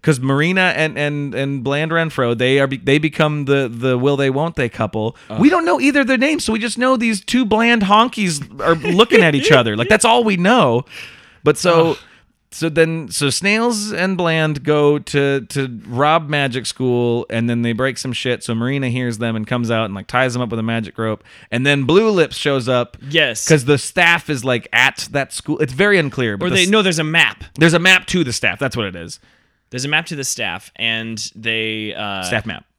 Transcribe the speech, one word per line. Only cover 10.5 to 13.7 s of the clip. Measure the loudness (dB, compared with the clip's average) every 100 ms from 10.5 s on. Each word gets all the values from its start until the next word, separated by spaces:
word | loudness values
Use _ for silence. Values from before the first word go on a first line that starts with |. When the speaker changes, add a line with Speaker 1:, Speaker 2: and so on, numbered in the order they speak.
| 4 4 0 -4 -16 -20 -20 -20 _
Speaker 1:
But | 0 2
so, | 2 4 2
Speaker 2:
Ugh. | 0 -10 _ _ _ _
Speaker 1:
so | -6 -2
then, | 2 2 0 -8
so | -2 -2
Snails | 0 0 2 0